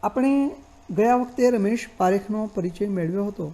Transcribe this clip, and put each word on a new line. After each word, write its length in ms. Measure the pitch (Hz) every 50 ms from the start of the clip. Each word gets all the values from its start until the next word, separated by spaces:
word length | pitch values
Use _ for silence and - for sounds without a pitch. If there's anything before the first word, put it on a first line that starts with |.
આપણે 480 | - 311 - 262 254 269 277 277 277 285 - - - - - - - -
ગયા 260 | 175 160 214 233 247
વખતે 340 | 247 254 247 - - 247 247
રમેશ 380 | 247 220 196 202 226 233 - - -
પારેખનો 500 | - 190 180 190 202 196 208 214 214 214
પરિચય 420 | 214 - 202 170 185 170 - 202 208
મેળવ્યો 380 | 196 180 170 160 180 196 202
હતો. 260 | 208 202 - 175 151